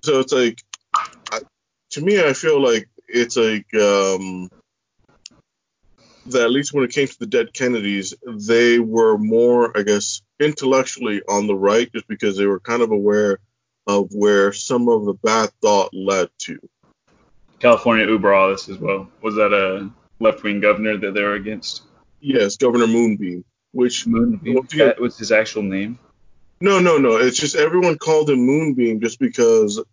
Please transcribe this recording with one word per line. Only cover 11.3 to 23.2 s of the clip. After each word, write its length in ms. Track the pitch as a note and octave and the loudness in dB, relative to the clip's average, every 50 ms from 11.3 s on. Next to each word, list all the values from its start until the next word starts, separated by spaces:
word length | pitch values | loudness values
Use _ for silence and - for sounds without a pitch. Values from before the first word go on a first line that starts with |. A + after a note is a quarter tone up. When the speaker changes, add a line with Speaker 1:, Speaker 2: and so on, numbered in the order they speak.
| G2+ G2+ G2+ G#2+ | -2 -2 0 0
Speaker 1:
the 80 | G2+ | -2
right 360 | G2 F#2+ G2 G#2 A2+ A#2+ - | 2 2 2 4 2 0 0
just 160 | _ A#2 - _ | _ -14 -10 _
because 300 | G#2+ G2+ - G#2+ G2 F#2+ | -10 -4 -4 -4 -2 0
they 80 | G2+ | 0
were 140 | G2+ G2 F#2 | 0 0 -2
kind 240 | _ - A#2 A#2+ A#2+ | _ -4 -2 0 0
of 80 | A2 | 0
aware 480 | A2 G#2 G2+ G#2 G#2 G#2 G#2 G2+ G2 F#2+ _ _ _ _ _ _ _ _ _ - | 0 0 2 2 2 2 2 0 -2 -4 _ _ _ _ _ _ _ _ _ -2
of 220 | G2+ G2+ G2 F2+ G2 | 0 0 0 -2 -4
where 400 | G#2 G#2 G#2 G#2 G2+ G2 G2+ G2+ | 0 2 4 4 4 2 2 0
some 340 | - - - C3 B2 A#2+ A#2+ | -4 -6 -4 -2 0 2 2
of 160 | A#2 A2 G#2 | 2 0 0
the 100 | G2+ G2 | -2 -6
bad 340 | G2 - A2 A2 A2+ G#2+ G#2+ _ _ | -4 -2 0 0 0 0 -2 _ _
thought 280 | - G#2+ G#2 G2+ F#2+ - | 0 2 2 2 0 -2
led 380 | - F#2+ F#2+ G2 G2 F#2+ F2+ F2 _ _ | -6 -6 -4 -2 0 0 -2 -4 _ _
to. 200 | - - D#2 - - - _ _ _ _ _ _ _ _ _ _ _ _ _ _ _ _ _ _ | -14 -14 -14 -16 -18 -20 _ _ _ _ _ _ _ _ _ _ _ _ _ _ _ _ _ _
Speaker 2:
California 460 | - B2 A#2 A2 - B2 A2+ A2 A2 | 4 4 4 4 4 0 0 2 2
Uber 260 | G2+ A2+ G#2+ F#2+ G2+ G2 | 2 0 2 2 2 4
all 180 | G2 F#2+ F#2+ | 4 4 2
this 180 | G2 G2 - - | 0 -2 -8 -14
as 80 | G2 F#2+ | -14 -10
well. 320 | - - G2 G2 F#2 F#2 _ _ | -6 -6 -6 -6 -6 -14 _ _
Was 140 | - A2 G#2 | -8 -6 -2
that 180 | G#2+ G#2+ G2+ G#2 | 0 0 2 2
a 360 | G2+ G2 F#2+ F#2+ G2 G2+ G2 A#2 _ _ _ _ - | 0 0 -2 -4 -6 -8 -12 -16 _ _ _ _ 0
left-wing 400 | A2 A2 A2 - - G#2+ G#2 G2+ | 0 0 0 0 -4 -6 -4 0
governor 380 | G2 G#2+ G#2 G#2 G#2+ A2 G#2+ G2+ | 2 2 2 2 0 -4 -4 -4
that 160 | G2 G2 F#2+ | -6 -6 -4
they 100 | G#2 G2+ | -2 -2
were 100 | G2+ G2+ | -2 -2
against? 480 | G#2 G2 G#2 A2 F#2+ - - - - _ _ _ _ _ _ _ _ | -4 -6 -10 -12 -10 -12 -12 -14 -14 _ _ _ _ _ _ _ _
Speaker 1:
Yes, 360 | - C#3 C3+ B2 G#2 G2+ - - | -8 -2 0 2 2 0 0 0
Governor 300 | C#3 B2 A#2 A#2+ A#2 A2+ | 0 2 2 2 2 2
Moonbeam, 560 | A2+ A#2 A#2 A2+ G#2+ G2 | 2 2 2 0 0 -2